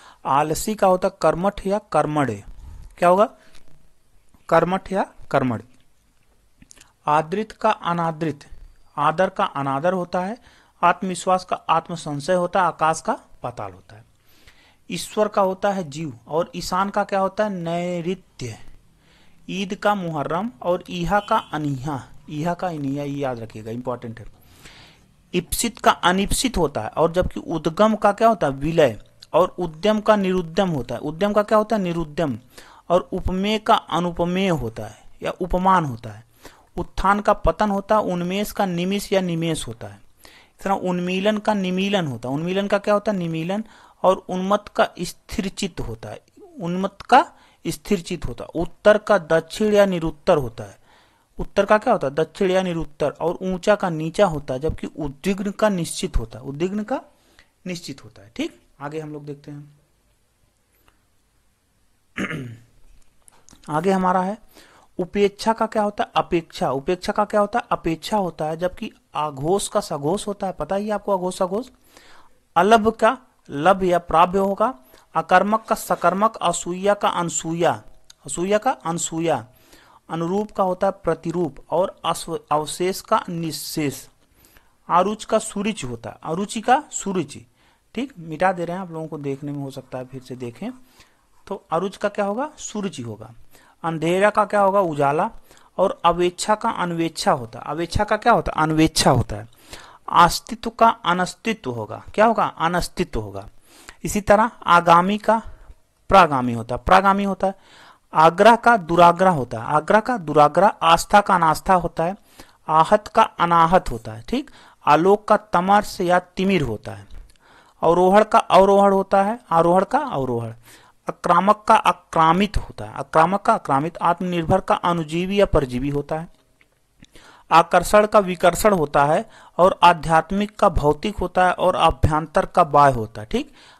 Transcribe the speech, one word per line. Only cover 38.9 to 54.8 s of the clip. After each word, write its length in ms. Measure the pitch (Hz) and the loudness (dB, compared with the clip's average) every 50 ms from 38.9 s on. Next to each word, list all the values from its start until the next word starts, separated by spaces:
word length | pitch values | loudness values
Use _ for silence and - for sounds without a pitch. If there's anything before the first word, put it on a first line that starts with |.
| 196 208 196 - 202 | -2 -4 -4 -2 -2
या 80 | 190 | 0
निमेष 460 | 185 180 165 165 165 165 156 151 - - | 0 0 -2 -2 -2 -2 -4 -4 -6 -10
होता 200 | 113 - - 104 | -12 -14 -14 -18
है। 140 | 101 101 _ - _ _ _ - - - _ _ _ - | -18 -20 _ -20 _ _ _ -20 -20 -20 _ _ _ -8
इस 40 | - | -4
तरह 100 | 190 196 | -4 -4
उन्मीलन 640 | - - 180 180 180 175 180 185 190 190 214 214 208 | -2 -2 -4 -4 -4 -4 -4 -4 -2 0 0 -2 -2
का 160 | 208 - 214 | -2 -2 -2
निमीलन 540 | 202 190 185 180 185 190 202 202 196 170 147 | -2 -2 -2 -2 -2 -2 0 0 0 -2 -2
होता 220 | 123 110 - 123 | -6 -6 -6 -6
है। 60 | 135 | -6
उन्मीलन 320 | 143 165 175 185 196 196 196 | -4 -4 -4 -4 -2 -2 -2
का 100 | 208 202 | -2 -2
क्या 160 | 202 - 208 | 0 0 0
होता 180 | 202 202 220 | 0 0 -2
है? 60 | 214 190 | -4 -4
निमीलन। 460 | 175 165 165 160 160 170 190 214 220 - - - - _ _ _ - | -4 -4 -6 -6 -6 -4 -6 -6 -8 -10 -16 -20 -20 _ _ _ 2
और 220 | 185 190 185 - - | 2 2 2 -2 -8
उन्मत्त 380 | 180 185 185 190 202 - - - | -6 -4 -2 0 0 -2 -2 -4
का 220 | - - 214 - - - | -2 -2 -2 -2 -2 -8
स्थिरचित 800 | 180 170 - _ _ - - - 185 196 - - 208 185 - - | -10 -10 -12 _ _ -12 -8 -6 -6 -6 -6 -6 -8 -8 -6 -8
होता 300 | - - 113 - - 107 | -10 -10 -10 -12 -14 -14
है। 120 | 107 - _ _ _ - 415 359 339 294 | -16 -16 _ _ _ -20 -20 -20 -14 -10
उन्मत्त 400 | 185 170 175 185 190 190 - - | -6 -6 -4 -4 -4 -4 -6 -6
का 300 | - - 240 269 339 349 - _ _ _ _ _ - 165 | 0 6 6 6 6 4 -4 _ _ _ _ _ -8 -8
स्थिरचित 580 | 160 - - - 214 185 170 - 180 165 - | -8 -6 -4 -2 -2 -2 -2 -6 -8 -6 -6
होता 180 | - 120 - - | -8 -8 -8 -12
है। 180 | - - 156 | -10 -6 -6
उत्तर 360 | 175 - - - - 208 214 208 | -6 -6 -4 2 4 6 6 6
का 200 | - - - 190 | 4 2 0 2
दक्षिण 560 | 160 151 160 160 160 - - - 214 214 208 | 2 2 0 0 0 -2 -4 -2 0 2 4
या 120 | 202 202 | 4 4
निरुत्तर 520 | 196 185 175 160 165 - - - - 180 151 | 4 2 -2 -4 -4 -6 -4 0 2 2 2
होता 260 | 131 117 110 - 107 | 2 -2 -8 -12 -16
है। 140 | 101 - _ _ _ _ _ _ _ _ _ _ _ _ - | -16 -16 _ _ _ _ _ _ _ _ _ _ _ _ -12
उत्तर 260 | - - - - 202 | -10 -6 0 0 2
का 120 | 202 214 214 | 4 2 2
क्या 160 | - 262 226 | 4 2 0
होता 140 | 175 - 135 | 2 0 -4
है? 80 | 139 | -2
दक्षिण 360 | 156 160 156 - - 202 180 | -2 -4 -2 -2 -2 0 2
या 100 | 180 185 | 2 0
निरुत्तर। 480 | 190 185 170 165 156 - - - 156 147 | 0 -2 -4 -4 -6 -8 -6 -4 -4 -4
और 280 | - - - 165 175 - | -4 -2 -4 -4 -4 -4
ऊंचा 340 | 185 185 185 180 - - 208 | -6 -6 -6 -4 0 0 0
का 140 | 202 - 185 | 2 0 -4
नीचा 360 | 165 156 156 165 160 - 208 | -4 -4 -6 -4 2 2 2
होता 280 | 190 151 143 135 - 131 | 2 2 -2 -6 -6 -8
है, 60 | 127 | -4
जबकि 280 | 139 156 - - | -4 -6 -6 -6